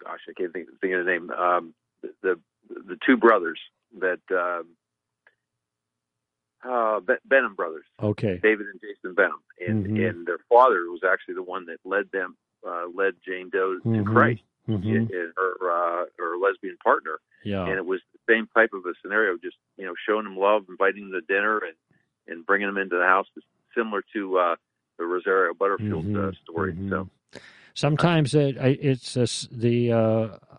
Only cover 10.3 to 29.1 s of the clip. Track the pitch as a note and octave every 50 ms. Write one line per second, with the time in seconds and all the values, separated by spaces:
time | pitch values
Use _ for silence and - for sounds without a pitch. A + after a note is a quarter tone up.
10.3 | F2 - - _ A#2+ A#2+ B2+ C3 G#2+ F2+ E2+ E2+ F2 E2 F#2 F#2 F#2+ - - -
11.3 | F2+ F#2 F#2 F2+ F2+ F#2+ F2 E2 E2 - _ F#2 F#2+ G2+ G2+ F#2 - F#2+ F#2 F#2
12.3 | F2 _ _ _ _ _ - F2+ F2 F2 F2 F2 E2+ F#2+ G2 G2 F2+ F2 _ F#2
13.3 | F#2 F#2 F#2 F2+ G2 F#2+ F#2+ F#2+ F#2 F2+ - A2+ A2+ A2 G2+ G#2 A2 A#2+ C#3+ C#3
14.3 | A#2+ A2 - _ _ _ _ - A2 G2+ F2+ G#2+ A2+ A2+ A2+ A2 G2 F2+ E2+ E2
15.3 | E2+ F#2 F#2+ F#2 F2+ F#2 F#2 F2+ E2+ E2+ F2 E2+ E2+ F2 F2 - - - F2+ E2+
16.3 | F2 F2 F#2+ G2 G2 - - F#2+ F2 - - A2 C#3 - C#2+ D#2+ D#2 - - _
17.3 | _ _ - G#2 G2+ F#2+ F#2 F#2+ F#2+ F#2+ E2+ F2+ F#2+ F2+ - _ _ _ _ -
18.3 | A2+ A2+ A2 - _ A2+ A2 A2+ - F#2+ F2+ F2+ E2 - - F2+ G2+ G#2+ A2 G2
19.3 | F2+ E2+ F2+ F2+ - _ _ _ _ - G2 F#2 E2+ - - - G#2+ G#2+ G#2+ G2+
20.3 | F#2+ F#2+ G2 G2+ G#2+ G#2+ F#2+ F#2 F2+ E2 G2 G2 G2 G#2 G2+ F#2+ F#2 F2+ E2 -
21.3 | G2 G2 G2+ G#2+ A2 G#2+ F#2+ E2+ D#2+ _ _ _ _ _ _ _ _ _ _ E2
22.3 | E2+ E2+ E2 - G2 G2 G2+ G2 G2 G2 G2 F#2 F2 F2 F2 F#2 F#2 G2 G2+ -
23.3 | _ - - _ _ _ _ _ - B2 A2+ A2 G#2 G2 - - - G#2+ G2+ F#2+
24.3 | F#2 F#2 F2+ E2+ E2 - _ _ _ _ _ _ _ - E2+ E2+ F2+ F2+ - G2
25.3 | F#2+ F#2+ F#2 E2+ E2+ - G2 G2 G2 F#2 G#2+ G#2 F#2+ E2 D#2+ G2+ G#2 G2+ E2 F#2+
26.3 | F#2 - _ - E2 E2+ D#2 D2+ D#2 F2 G2 G2 F#2 D#2 E2 F#2 - _ _ _
27.3 | - - - - - - - - _ - - C#3+ D#3 - - E3+ E3+ D#3+ D3+ B2
28.3 | D3 D3+ C#3+ C#3 C3+ - C#3 B2+ C#3 - - C#3+ C3 B2 - -